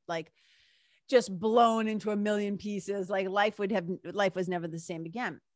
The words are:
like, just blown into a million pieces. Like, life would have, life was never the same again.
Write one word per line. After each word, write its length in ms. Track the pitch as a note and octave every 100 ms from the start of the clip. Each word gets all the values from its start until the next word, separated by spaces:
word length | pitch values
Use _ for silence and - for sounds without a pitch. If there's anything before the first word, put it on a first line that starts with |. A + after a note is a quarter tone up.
| -
like, 260 | E3 D#3 _ _ _ _ _ _ _ -
just 300 | B3 G3 F3+
blown 480 | G#3+ A#3 A#3 A3+ A3
into 240 | G#3+ G#3+
a 60 | G#3
million 400 | G#3 G#3 G3+ G3+
pieces. 520 | G#3 G3+ G3 G3+ F#3
Like, 200 | G3 F#3+
life 280 | G3+ G#3+ G#3
would 120 | G3+
have, 160 | G#3 E3+ F#3 F3
life 240 | G3+ G3 F#3
was 140 | F3+
never 180 | F3 E3
the 120 | E3
same 260 | - E3 E3
again. 340 | A3+ A3+ D3 _